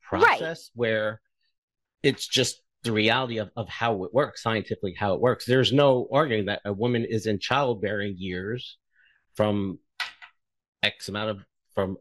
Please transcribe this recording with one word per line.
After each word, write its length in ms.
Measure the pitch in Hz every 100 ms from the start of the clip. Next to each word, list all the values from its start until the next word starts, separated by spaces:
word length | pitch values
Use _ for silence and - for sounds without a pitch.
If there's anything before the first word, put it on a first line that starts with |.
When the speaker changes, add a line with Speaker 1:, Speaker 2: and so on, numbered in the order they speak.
| -
Speaker 1:
Right. 100 | - 427 -
Speaker 2:
process 320 | 160 165 -
where 480 | 117 117 110 107 110 _ _ _ _ _ _ _ _
it's 260 | 143 - -
just 360 | - 120 - _ _
the 100 | 120
reality 460 | 107 107 120 127 113
of, 120 | 101 -
of 100 | 104
how 380 | - 117 104 90
it 80 |
works, 280 | 123 147 -
scientifically 520 | 117 110 - 110 98 90
how 160 | 104
it 60 | 82
works. 260 | 120 117 -
There's 280 | 131 110
no 340 | 131 143 127 -
arguing 320 | 135 151 110 98
that 160 | 104
a 80 | 101
woman 320 | 101 120 120
is 220 | 117 110 107
in 120 | 104
childbearing 800 | - 131 135 113 98 104 101 90
years 600 | 95 90 98 123 - - _ _ _ _ _ -
from 440 | 107 101 98 87 _ _ - - - _ _ _ _ _
X 280 | 104 - -
amount 220 | 101 107
of, 140 | 98 - _ _ -
from 220 | 95 95